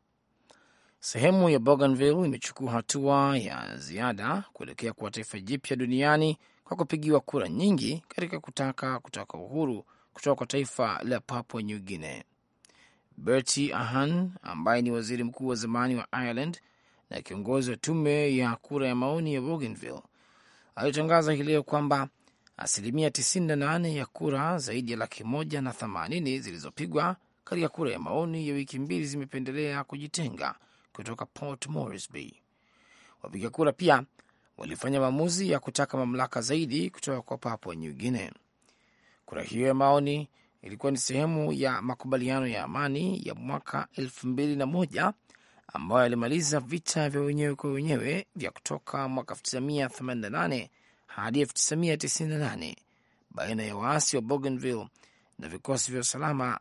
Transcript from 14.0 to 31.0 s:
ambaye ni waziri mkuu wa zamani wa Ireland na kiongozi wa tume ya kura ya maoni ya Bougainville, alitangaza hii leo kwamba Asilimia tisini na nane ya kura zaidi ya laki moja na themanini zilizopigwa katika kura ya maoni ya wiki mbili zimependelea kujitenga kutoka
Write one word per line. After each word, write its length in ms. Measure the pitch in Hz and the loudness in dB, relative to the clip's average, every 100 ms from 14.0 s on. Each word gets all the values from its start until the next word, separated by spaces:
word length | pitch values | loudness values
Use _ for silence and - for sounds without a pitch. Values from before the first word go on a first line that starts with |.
| 147 175 185 185 | 2 2 0 -4
ambaye 380 | - 82 90 120 | -8 -2 2 4
ni 100 | 120 | 4
waziri 320 | 117 110 123 | 0 -2 -2
mkuu 240 | 120 - 131 | -4 -2 -2
wa 80 | 117 | -2
zamani 400 | 113 120 127 123 | 0 0 2 0
wa 120 | - | -2
Ireland 500 | 123 123 117 160 170 _ _ _ _ - | -4 -2 -2 -4 -6 _ _ _ _ -12
na 120 | - | -12
kiongozi 500 | - 95 101 135 127 | -8 -6 0 0 0
wa 60 | 113 | -2
tume 600 | - 160 147 147 147 131 | 0 2 4 4 4 4
ya 180 | 123 117 | 2 0
kura 320 | - 143 131 | -4 0 0
ya 80 | 123 | 2
maoni 380 | 131 165 156 | 0 0 0
ya 80 | 135 | -2
Bougainville, 600 | 131 165 120 107 - - - _ _ _ _ _ _ - | -2 -2 -4 -6 -10 -12 -16 _ _ _ _ _ _ -2
alitangaza 580 | 139 147 160 165 156 | 0 2 6 6 6
hii 100 | 147 | 2
leo 200 | 147 151 | 4 2
kwamba 440 | - 147 147 139 135 _ _ _ _ - | 2 2 4 2 2 _ _ _ _ -8
Asilimia 500 | - - 107 143 156 | -4 -2 0 2 2
tisini 360 | 139 127 185 165 | 2 0 2 2
na 80 | 147 | 2
nane 400 | 143 170 170 147 | 2 0 0 -2
ya 100 | 123 | -6
kura 520 | - 143 135 156 175 | -4 0 2 0 0
zaidi 340 | 123 120 120 | -2 -2 -2
ya 60 | 113 | -2
laki 260 | 113 - | -4 -6
moja 380 | 110 143 156 147 | -4 -2 -2 -2
na 120 | 131 | -4
themanini 680 | - 113 90 80 175 139 131 | -4 -6 -4 -2 -2 0 -2
zilizopigwa 760 | 113 85 73 - 160 147 170 185 _ _ | -4 -10 -10 -8 -4 0 0 -2 _ _
katika 260 | - 175 165 | -6 -2 -2
kura 220 | - 143 | -2 -2
ya 80 | 98 | -2
maoni 480 | - 131 170 160 151 | -2 -2 -2 -2 -2
ya 60 | 143 | -4
wiki 240 | 135 135 | -4 -6
mbili 260 | 143 180 143 | -4 -2 -2
zimependelea 800 | 143 135 135 131 139 151 143 | -4 -6 -6 -4 -4 -2 -4
kujitenga 720 | 135 143 147 170 139 - 65 - _ _ _ | -6 -10 -6 -4 -4 -4 -6 -6 _ _ _
kutoka 320 | - | -12